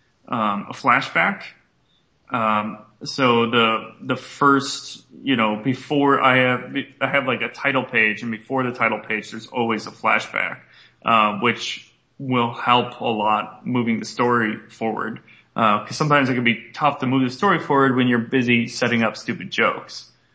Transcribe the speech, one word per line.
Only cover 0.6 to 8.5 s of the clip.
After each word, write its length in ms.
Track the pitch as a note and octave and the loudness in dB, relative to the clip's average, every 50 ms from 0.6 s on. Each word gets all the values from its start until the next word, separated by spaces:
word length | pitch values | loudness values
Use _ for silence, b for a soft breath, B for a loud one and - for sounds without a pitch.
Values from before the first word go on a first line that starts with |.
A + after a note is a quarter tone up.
| - - | -4 -8
a 40 | A#2+ | -12
flashback. 680 | - - C3 A#2+ C3+ C3 - - E3 E3+ F#3+ G3+ - - - - _ _ _ _ _ _ _ _ _ _ _ _ _ _ _ | -4 2 4 4 4 2 0 0 0 0 0 0 -4 -10 -18 -20 _ _ _ _ _ _ _ _ _ _ _ _ _ _ _
Um, 480 | - A#2+ A2+ A2 G#2+ G#2+ G#2 A2 - - - _ _ _ - | -4 -2 0 2 2 2 0 -2 -8 -12 -16 _ _ _ -14
so 460 | - - - C#3 B2+ A#2+ A#2 A#2 A2+ | -12 -2 0 2 4 4 4 4 2
the, 440 | A#2+ A#2+ A2+ A2+ A2+ G#2+ G2 - - - | 4 4 4 4 2 0 -4 -8 -16 -16
the 140 | - C3 C3 | -6 -6 -6
first, 880 | - - - - - D3 C#3 C#3 C3+ C3 - - - - - - - - _ - - - | -6 -6 -14 -4 2 4 6 6 4 2 -2 -6 -8 -10 -14 -16 -18 -20 _ -20 -10 -2
you 120 | C3+ C3+ | 0 2
know, 200 | A#2 A2 G#2+ G#2+ | 2 2 0 0
before 680 | G#2+ - C3+ B2+ - - - D3+ C#3+ C#3+ C#3 C#3 - | -2 -2 -4 -4 -4 -4 -2 0 2 4 4 4 4
I 160 | - C3 B2+ B2+ B2+ B2+ | 4 4 4 6 4 2
have, 260 | B2+ B2 - - C3+ C#3 B2+ - - _ | 0 -2 -4 -6 -8 -8 -8 -8 -6 _
I 60 | C3+ B2+ | -4 0
have, 180 | B2+ C#3+ B2+ B2+ | 0 0 0 0
like, 140 | A#2+ G#2+ | -2 -4
a 80 | A#2 A#2 | -4 -8
title 340 | - - - C#3 C3+ C3+ A#2+ | -8 -4 -4 -2 0 0 -2
page, 380 | - - A#2 A2 G#2+ G#2 G2+ | -2 0 2 2 2 0 -4
and 100 | B2 A#2 | -6 -8
before 320 | A2 G#2+ - _ | -8 -10 -8 _